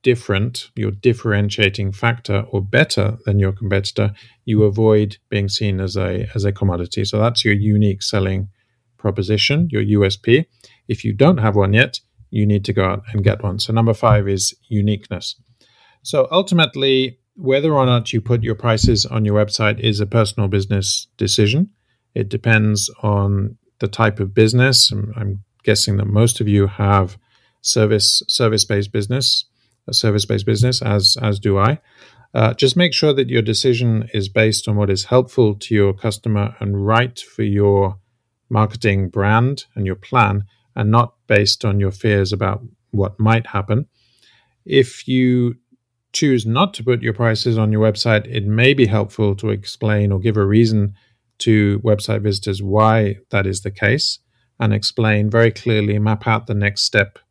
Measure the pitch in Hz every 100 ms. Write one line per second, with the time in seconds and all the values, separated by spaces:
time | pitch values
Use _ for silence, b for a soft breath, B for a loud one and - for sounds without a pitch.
0 | 131 120 - 98 120 123 - - 104 101
1 | 127 113 113 101 104 - 101 101 98 98
2 | 117 120 - 101 - 101 98 131 156 -
3 | 101 113 - 101 95 98 98 98 101 -
4 | 104 104 B B - 107 107 104 110 107
5 | 104 - - 104 98 - 107 95 95 98
6 | 92 95 104 107 101 101 98 87 87 -
7 | 101 104 113 113 110 104 107 104 104 98
8 | - 104 95 95 98 _ _ _ _ _
9 | 107 104 95 107 - 143 170 110 104 104
10 | 98 - - 123 165 b b b b 117
11 | 113 101 143 170 110 101 95 107 135 -
12 | _ _ - 110 104 104 101 101 95 101
13 | - 107 98 104 101 95 - 113 113 110
14 | 117 107 98 98 - - - 107 104 104
15 | - 87 - - _ _ b b b b
16 | - 151 131 170 196 175 156 139 135 131
17 | 131 - _ - 135 135 160 147 127 120
18 | 113 113 110 120 117 107 120 110 - 113
19 | - 120 107 104 101 - 107 - 113 104
20 | 101 117 101 - 101 101 95 101 95 -
21 | - - 107 - 104 135 196 _ _ _
22 | _ 113 101 107 117 110 107 104 - -
23 | 107 101 101 101 104 120 _ - 101 -
24 | 110 104 98 101 110 123 131 123 - 101
25 | 107 110 101 98 - _ - 104 - 101
26 | 101 104 117 - 104 101 98 - 101 101
27 | 92 - _ _ _ _ - 120 107 107
28 | - - - - 117 110 - 101 101 110
29 | 104 127 123 - - _ _ _ - -
30 | 113 104 - 104 101 107 123 123 113 104
31 | - - 113 104 104 98 107 151 b b
32 | b b b - 113 113 135 175 175 -
33 | 151 135 123 123 107 110 135 117 120 110
34 | 117 107 98 110 110 104 - 104 101 95
35 | - 123 127 - 110 101 - 107 98 98
36 | 113 107 117 104 104 - 101 101 98 113
37 | 127 - - - 107 101 101 98 98 98
38 | _ _ _ _ - 107 107 - 113 98
39 | 95 110 101 110 123 135 - - 95 95
40 | - 123 104 101 101 _ _ - 104 117
41 | 120 _ - 104 101 - 107 98 98 95
42 | 113 101 92 101 98 101 113 _ _ 104
43 | 95 - 110 113 - 101 98 110 147 b
44 | b b b b b b - 135 127 -
45 | - 127 127 123 120 120 _ _ _ _
46 | _ - 147 127 107 120 185 - 117 120
47 | 117 104 117 110 123 110 107 107 110 101
48 | 117 107 107 120 98 110 127 139 110 107
49 | 104 - 104 98 110 104 101 - 107 104
50 | 101 98 110 107 98 110 113 110 101 101
51 | b b b - - 107 101 101 110 104
52 | 107 107 104 98 107 95 98 104 110 113
53 | 104 98 _ 101 98 95 104 101 107 139
54 | - - _ _ _ - 110 104 - -
55 | 110 104 107 113 117 110 117 107 104 104
56 | 107 104 117 110 - 101 101 101 - 107
57 | 98 - _